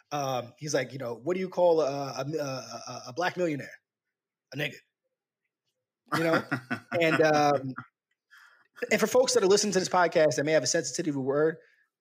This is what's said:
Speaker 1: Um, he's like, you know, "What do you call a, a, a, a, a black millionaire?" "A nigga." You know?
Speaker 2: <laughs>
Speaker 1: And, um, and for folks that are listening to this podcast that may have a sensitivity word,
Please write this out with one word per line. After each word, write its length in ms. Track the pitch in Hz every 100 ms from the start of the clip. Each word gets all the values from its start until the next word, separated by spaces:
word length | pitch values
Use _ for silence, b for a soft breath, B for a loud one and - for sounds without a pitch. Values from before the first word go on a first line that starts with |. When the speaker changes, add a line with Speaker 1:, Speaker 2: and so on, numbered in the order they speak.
| _
Speaker 1:
Um, 420 | 147 139 127 117 -
he's 160 | 151
like, 180 | 143 131
you 80 | 131
know, 160 | 123 117
"What 200 | 127 180
do 40 |
you 80 | 185
call 320 | 185 175 165
a, 40 | 139
a, 400 | 139 139 123 139 156
a, 60 |
a, 580 | 143 131 120 101 - 123 -
a 60 |
black 240 | 123 175 -
millionaire?" 340 | 175 143 104 - _ _ _ _ _ _ _
"A 40 | 135
nigga." 180 | 147 113 _ _ _ _ _ _ _ _ _ _ _ _ _ 147
You 60 | 165
know? 180 | 165 -
Speaker 2:
<laughs> 500 | 131 - 117 - 180
Speaker 1:
And, 200 | 165 139
um, 520 | 156 151 147 143 135 127 - _ _ _ _ b b b _ - -
and 80 | 214
for 80 | 214
folks 260 | 254 254
that 100 | 240
are 40 | 196
listening 240 | 202 214
to 60 | 185
this 80 | 175
podcast 460 | 180 175 170 156 139
that 80 | 143
may 60 |
have 120 | 156
a 40 | 135
sensitivity 480 | 170 160 - 165 143
word, 380 | 131 139 156 - b b b _